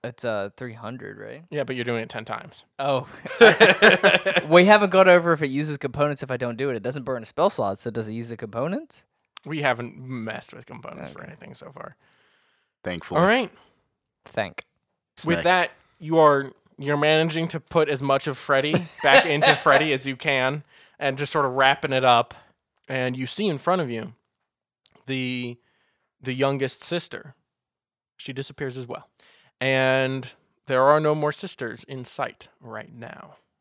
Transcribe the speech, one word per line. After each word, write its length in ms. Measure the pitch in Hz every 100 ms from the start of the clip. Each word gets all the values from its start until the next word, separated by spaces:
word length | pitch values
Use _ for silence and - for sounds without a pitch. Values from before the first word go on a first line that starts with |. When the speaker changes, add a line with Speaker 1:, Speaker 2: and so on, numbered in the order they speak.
| 123
Speaker 1:
it's, 160 | 117
uh, 280 | 123 107 101 -
three 160 | 127
hundred, 420 | 110 113 123 104 104
right? 260 | 107 131 165
Speaker 2:
Yeah, 140 | 147
but 120 | 135 127
you're 80 | 120
doing 160 | 117
it 80 | 117
ten 160 | 113 113
times. 380 | 113 - - _ -
Speaker 1:
Oh. 280 | 139 135 131 - - -
<laughs> 0 |
Speaker 2:
<laughs> 1080 | 226 180 220 185 208 - 190 180 190 180 165
Speaker 1:
We 180 | 170 185
haven't 240 | 214 202
gone 180 | 190 185
over 240 | 180 170
if 80 | 156
it 60 | 151
uses 300 | 135 151 143
components 440 | 135 123 147 139
if 80 | 127
I 60 | 123
don't 220 | 123 117
do 100 | 139
it. 80 | 117
It 60 |
doesn't 220 | 113 143
burn 180 | 127 127
a 40 | 113
spell 220 | - 185
slot, 300 | - 104 98
so 120 | 120
does 180 | 110 110
it 40 |
use 160 | 110 117
the 80 | 113
components? 680 | 107 113 143 214 320 - _ _ _ - -
Speaker 2:
We 160 | 156
haven't 340 | 143 117 120 -
messed 560 | 127 127 110 117 -
with 140 | - -
components 460 | - - - 73
for 80 | -
Speaker 1:
Okay. 60 | -
Speaker 2:
anything 220 | - -
so 180 | - 135
far. 240 | - - - _ _ _ _ _ _ _ _
Speaker 3:
Thankfully. 380 | - 90 - 151
Speaker 2:
All 60 | 185
right. 240 | 240 254 _ _ _ _ _ _ _ -
Speaker 1:
Thank. 380 | - 104 - - _ _ _ _ -
Speaker 2:
With 160 | 160 170
Speaker 3:
Snack. 40 |
Speaker 2:
that, 260 | 170 185 170 - _ _
you 200 | 156 165
are, 340 | 151 143 139 - _ -
you're 200 | 139 147
managing 500 | 151 156 165 160 165
to 120 | 165
put 280 | _ 170 151
as 140 | 135
much 240 | 139 135 -
of 100 | 131
Freddy 380 | - 135 147 143 170 -
back 220 | 143 139
into 320 | 170 147 233 -
Speaker 1:
<laughs> 0 |
Speaker 2:
Freddy 380 | 160 139 156
as 120 | 135 131
you 100 | 131
can, 460 | 156 135 127 147 - _ _ _
and 180 | 143 131
just 160 | 147
sort 140 | 160 139
of 60 |
wrapping 420 | 127 135 139 147
it 100 | 131
up. 300 | 131 120 117 - _ _ _ _ _
And 300 | 131 127 127
you 100 | 127
see 200 | - 208
in 100 | 147
front 240 | - 185
of 80 | 143
you 220 | 117 104 - _ _ _ _ _ _ _ _ -
the, 500 | 135 127 127 123 120 _ _ _ _ _ _
the 140 | 131
youngest 500 | 127 139 139 131 -
sister. 500 | - 175 - - - _ _ _ _ _ _ _ _ _
She 160 | -
disappears 420 | 131 135 139 139 127
as 100 | 120
well. 220 | 123 - _ _ _ _ _
And 720 | 131 131 131 131 131 135 123 - _ _ -
there 160 | 131
are 160 | 135 151
no 140 | 151
more 180 | 151 151
sisters 520 | 147 196 - 120 113 -
in 160 | 135
sight 440 | 123 - 120 - - _
right 320 | 123 110 107
now. 420 | 117 - - - - _ _